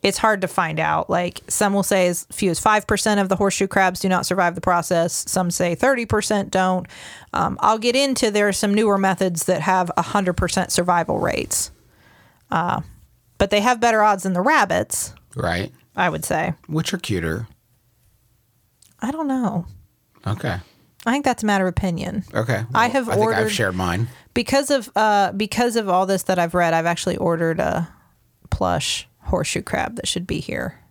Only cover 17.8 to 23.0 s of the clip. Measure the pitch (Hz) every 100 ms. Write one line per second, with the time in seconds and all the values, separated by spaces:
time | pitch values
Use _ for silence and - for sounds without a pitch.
17.8 | _ _ _ _ _ _ _ _ _ _
18.8 | _ _ 220 311 302 262 233 180 170 -
19.8 | - _ _ _ - 110 104 90 - _
20.8 | _ _ - 269 285 240 214 202 185 180
21.8 | 185 170 - 208 - - 113 110 117 127
22.8 | 240 269